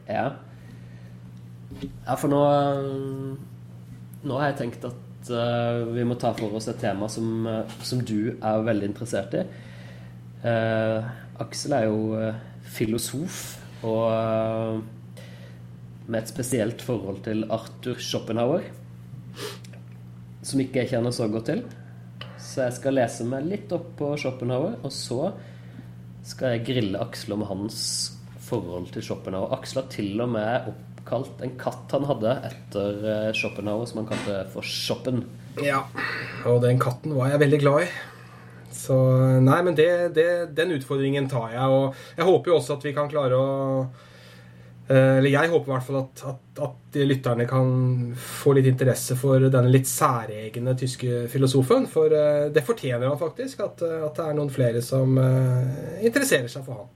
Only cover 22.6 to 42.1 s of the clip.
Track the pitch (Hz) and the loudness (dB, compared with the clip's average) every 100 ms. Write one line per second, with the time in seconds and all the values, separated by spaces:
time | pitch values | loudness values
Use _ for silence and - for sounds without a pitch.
22.6 | 123 120 135 135 117 - 117 135 156 202 | -2 -2 0 2 0 0 -4 -4 -4 -6
23.6 | - 170 - - 147 147 131 123 123 127 | -6 -6 -6 -6 -4 -2 -4 -4 -2 0
24.6 | 170 233 135 - - 123 175 - - - | -2 -4 -8 -8 -6 -4 -4 -6 -16 -18
25.6 | - - - - - - - - 131 117 | -18 -18 -18 -18 -18 -16 -16 -4 -2 0
26.6 | 113 127 104 92 - - - 104 101 95 | 0 0 0 -2 -4 -6 -6 -4 -4 -4
27.6 | 101 - - - - - - - - 120 | -6 -6 -6 -4 -6 -10 -16 -16 -4 -4
28.6 | 87 90 90 113 107 95 - 95 104 - | -4 -8 -8 -10 -8 -8 -6 -6 -4 -4
29.6 | - 131 131 - 101 104 123 110 107 123 | -4 -6 -6 -6 -4 -2 -2 0 0 -2
30.6 | 120 - - - - 120 131 - 127 127 | -4 -12 -16 -16 -6 -4 -4 -8 -10 -6
31.6 | 131 - - 143 139 120 107 135 120 - | -6 -6 -4 -2 0 0 0 0 -4 -12
32.6 | - 101 101 104 107 107 107 107 117 113 | -8 -4 -2 -2 -2 0 -2 -2 -4 -4
33.6 | 104 107 117 107 107 107 104 98 95 107 | -4 -2 -4 -6 -6 -4 -4 -4 -6 -8
34.6 | 95 - - 113 131 127 - - - - | -8 -6 -4 -4 -2 -2 -4 -14 -14 -4
35.6 | 143 139 135 - - - - - 120 120 | -2 -2 -4 -6 -6 -6 -8 -4 2 4
36.6 | 123 127 127 - 160 139 131 147 143 147 | 4 4 2 -2 -2 0 2 4 6 6
37.6 | 139 143 180 - - - - - - - | 6 4 2 -6 -12 -18 -20 -20 -20 -20
38.6 | - - - 131 131 131 131 131 131 160 | -16 -12 2 4 6 6 6 8 8 8
39.6 | 180 151 165 175 175 151 170 175 165 147 | 4 6 6 6 4 4 4 4 0 0
40.6 | 175 147 131 139 135 139 135 131 113 120 | 0 0 0 0 2 0 0 -2 -4 0
41.6 | 135 135 135 - - | 4 4 4 -2 -12